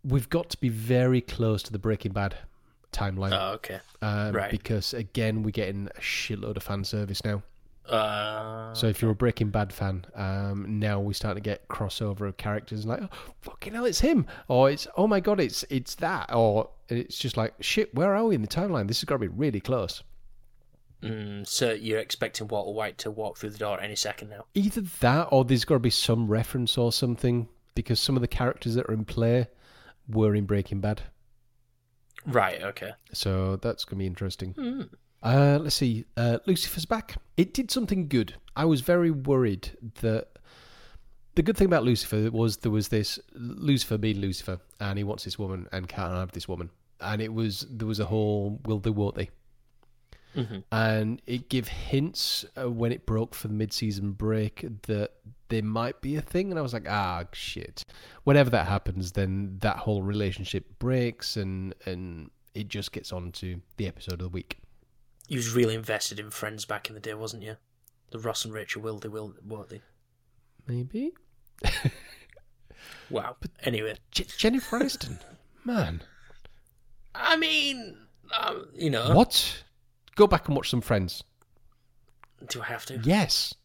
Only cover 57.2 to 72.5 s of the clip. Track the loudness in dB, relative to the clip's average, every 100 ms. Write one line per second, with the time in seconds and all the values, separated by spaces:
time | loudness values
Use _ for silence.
57.2 | -6 -10 -10 -10 -10 -14 -16 -18 -20 -4
58.2 | 6 6 8 4 2 0 0 -4 -4 -2
59.2 | -2 -2 -4 -2 -2 0 -2 0 0 0
60.2 | -2 -2 -6 -6 -8 -6 0 2 0 -4
61.2 | -6 -4 -4 -4 -6 -8 -10 -8 -8 -12
62.2 | -14 _ _ -10 -8 -6 -8 -10 -8 -8
63.2 | -8 -8 -8 -8 -12 -6 -6 -6 -10 -6
64.2 | -6 -8 -10 -16 -16 -20 _ _ _ _
65.2 | -6 -4 0 4 4 2 -4 -2 -2 -6
66.2 | -12 -8 -8 -8 -8 -6 -8 -10 -10 -8
67.2 | -8 -10 -12 -14 _ _ _ _ _ -6
68.2 | -4 -4 -6 -8 -8 -6 -6 -8 -8 -10
69.2 | -10 -14 -14 -12 -12 -18 _ _ _ _
70.2 | _ _ _ _ -6 -6 -4 -4 -6 -8
71.2 | _ _ _ -2 -2 2 -2 -2 -20 -20
72.2 | -20 -20 -20